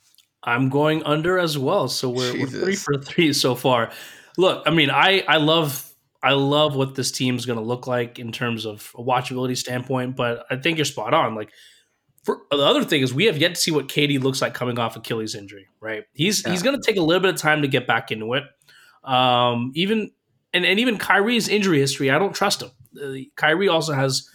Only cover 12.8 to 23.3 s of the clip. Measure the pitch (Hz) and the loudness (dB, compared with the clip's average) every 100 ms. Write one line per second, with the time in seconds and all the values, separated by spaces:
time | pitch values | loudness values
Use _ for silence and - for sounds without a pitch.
12.8 | 233 156 131 127 214 147 165 170 - 151 | 2 2 0 2 2 2 0 0 0 -2
13.8 | 131 - 147 143 131 135 120 - 123 120 | -2 0 0 2 0 -2 -4 -4 -4 -2
14.8 | 113 - - 117 107 107 98 98 98 _ | -4 -6 -8 -6 -6 -10 -14 -20 -20 _
15.8 | 110 107 - - 180 208 117 175 220 285 | -10 -10 -8 -2 0 0 -2 0 0 0
16.8 | - 196 160 180 185 160 156 151 139 135 | 0 2 4 4 2 2 2 2 2 0
17.8 | 120 113 - 110 110 131 139 _ _ - | 0 -2 -2 -6 -4 -4 -6 _ _ -20
18.8 | - _ 135 127 127 123 123 120 123 143 | -20 _ -2 2 4 4 2 0 -4 -2
19.8 | 190 220 202 _ _ _ _ 180 175 196 | 0 0 -2 _ _ _ _ 0 2 2
20.8 | 254 202 - 190 208 240 - 208 196 151 | 2 0 2 2 2 0 2 0 2 2
21.8 | 139 - 135 143 196 160 202 - 123 - | 2 0 2 2 0 0 -2 -2 -6 -16
22.8 | - 139 143 135 131 | -20 -14 -12 -12 -14